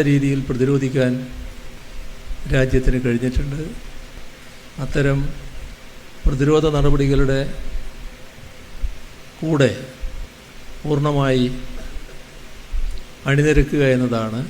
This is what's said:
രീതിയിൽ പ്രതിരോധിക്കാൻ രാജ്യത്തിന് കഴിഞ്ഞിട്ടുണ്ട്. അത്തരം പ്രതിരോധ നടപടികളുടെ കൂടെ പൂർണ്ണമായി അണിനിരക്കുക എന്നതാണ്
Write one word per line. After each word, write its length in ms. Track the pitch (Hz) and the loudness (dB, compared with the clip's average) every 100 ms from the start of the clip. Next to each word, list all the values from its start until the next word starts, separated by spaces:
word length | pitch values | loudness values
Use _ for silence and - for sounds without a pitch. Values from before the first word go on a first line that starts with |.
| 143 | 6
രീതിയിൽ 340 | 139 139 135 131 | 4 4 0 -2
പ്രതിരോധിക്കാൻ 640 | 120 131 139 131 135 127 127 127 - - - - - - - - - - - 135 | 0 2 2 2 2 2 0 -4 -10 -10 -12 -12 -14 -10 -10 -8 -10 -8 -6 0
രാജ്യത്തിന് 440 | 135 127 127 131 127 | 2 4 4 4 4
കഴിഞ്ഞിട്ടുണ്ട്. 560 | 120 117 127 143 143 143 160 233 - - - - - - - - - - | 2 2 2 0 -2 -4 -6 -10 -12 -14 -14 -14 -14 -14 -18 -18 -16 -8
അത്തരം 340 | 131 147 139 139 143 - - - - - - - - - | -2 2 2 2 0 -4 -8 -10 -12 -14 -18 -18 -18 -2
പ്രതിരോധ 400 | - 131 143 151 156 147 | 0 4 4 4 4 4
നടപടികളുടെ 600 | 143 143 139 135 135 135 143 - - - - - - - - - - - - - - - - - - - | 6 6 6 4 4 2 0 -4 -4 -4 -4 -8 -12 -14 -16 -16 -18 -18 -16 -4 -4 -4 -12 -16 -18 -8
കൂടെ 300 | 156 151 123 95 - - - - - - - - - - | 0 4 4 2 -8 -8 -8 -8 -10 -12 -20 -16 -14 -10
പൂർണ്ണമായി 680 | 151 147 147 143 135 131 123 - - - - - - - - - - - - - - - - - 135 | -2 0 2 2 2 2 2 -2 -8 -8 -8 -10 -12 -14 -16 -18 -16 -16 -4 0 0 -2 -8 -6 0
അണിനിരക്കുക 540 | 143 151 147 143 147 135 127 | 4 6 6 4 4 4 4
എന്നതാണ് 440 | 123 113 110 113 | 2 0 0 -4